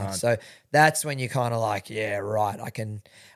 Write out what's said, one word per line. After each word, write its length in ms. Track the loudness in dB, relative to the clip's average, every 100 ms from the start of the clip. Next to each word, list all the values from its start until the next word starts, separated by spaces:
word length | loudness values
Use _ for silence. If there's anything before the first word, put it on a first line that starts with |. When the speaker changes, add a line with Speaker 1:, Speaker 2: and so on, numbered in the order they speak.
| -4
Speaker 1:
hard. 80 |
Speaker 2:
So 220 | 0 2 0 -2 -20 _
that's 340 | 6 6 4
when 140 | -4 -4
you 100 | -2
kinda 300 | 0 0 0
like, 320 | 0 -2 -4
"Yeah, 260 | -6 -4 -4
right, 420 | -2 0 0 -2
I 120 | -8
can." 320 | -8 -8 -8 -14 -20 -20